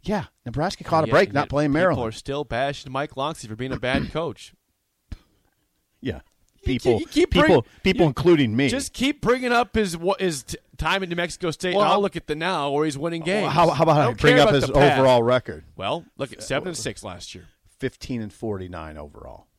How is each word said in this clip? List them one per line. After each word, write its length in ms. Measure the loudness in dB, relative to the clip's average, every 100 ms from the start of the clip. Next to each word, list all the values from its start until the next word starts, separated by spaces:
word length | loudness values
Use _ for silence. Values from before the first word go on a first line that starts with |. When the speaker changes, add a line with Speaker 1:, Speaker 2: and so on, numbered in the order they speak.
Speaker 1:
Yeah, 240 | -4 -4 -6 _ -10
Nebraska 380 | -4 -4 -6
caught 200 | -2 0
a 40 | 4
Speaker 2:
Yeah, 60 |
Speaker 1:
break 140 | 2 2
Speaker 2:
and 60 | 0
Speaker 1:
not 60 |
Speaker 2:
yet 60 | -2
Speaker 1:
playing 200 | -2 0
Speaker 2:
people 100 | 2
Speaker 1:
Maryland. 260 | 2 0 -4
Speaker 2:
are 40 |
still 320 | -8 -8 -8
bashing 480 | -4 -4 -4 -6 -8
Mike 240 | -8 -6 -6
Locksley 340 | -6 -6 -12
for 60 | -10
being 160 | -8
a 60 | -6
bad 320 | -2 -2 -2
<clears throat> 0 |
coach. 420 | -6 -6 -10 -18 _ _ _ _ _ _ -18 _ _ _ _ _ _ _ _
Speaker 1:
Yeah. 200 | -10 -10 _ _ _ _
Speaker 2:
You 40 | -4
Speaker 1:
People, 340 | 0 2 0
Speaker 2:
keep, 20 |
you 60 | 0
keep 240 | 0 2
Speaker 1:
people, 160 | 4 6 4
Speaker 2:
bring-, 20 | 2 _
Speaker 1:
people 180 | -2 2
Speaker 2:
you 40 | 2
Speaker 1:
including 480 | 4 4 4 4 2
me. 120 | 0
Speaker 2:
just 220 | 0 -6
keep 300 | -4 -4 -2
bringing 300 | 0 0 2
up 220 | 0 2 0
his, 200 | 0 -2
what, 240 | -2 0
his 240 | -2 -4
t-, 140 | -10 -16 _ -6
time 260 | -2 -2
at 60 | -2
New 60 | -4
Mexico 360 | -4 -4 -6
State, 220 | -4 -2
Speaker 1:
Well, 100 | 2
Speaker 2:
and 40 | 2
I'll 60 | 2
Speaker 1:
how 40 |
Speaker 2:
look 140 | 0 -4
at 100 | -8
the 80 | -4
now 360 | -2 -2 -2
where 120 | 0 -2
he's 120 | -2
winning 240 | -6 -6
Speaker 1:
Well, 200 | -4 -2
Speaker 2:
games. 100 | 0
Speaker 1:
how, 160 | 2 2
how 140 | 4
about 140 | 4 4
Speaker 2:
I 40 |
Speaker 1:
I 40 | 2
Speaker 2:
don't 140 | 2
Speaker 1:
bring 140 | 4 6
Speaker 2:
care 60 |
Speaker 1:
up 60 | 6
Speaker 2:
about 60 | 4
Speaker 1:
his 120 | 2
Speaker 2:
the 60 |
past. 260 | 4 4 6
Speaker 1:
overall 240 | 6 6
record? 400 | 4 2 0 -14 -16 -8
Speaker 2:
Well, 280 | -4 -6 -8 -10
look 140 | -10
at 60 | -10
Speaker 1:
Uh, 20 |
Speaker 2:
seven 280 | -6 -4 -4
and 80 | -8
six 240 | -10 -10
last 300 | -14 -14 -16 -18
year. 100 | -20 _ _ _
Speaker 1:
Fifteen 420 | -8 _ -10 -8
and 120 | -8
forty-nine 640 | -8 -8 -8 -10 -12 -12 -14
overall. 500 | -16 -18 -20 -20 _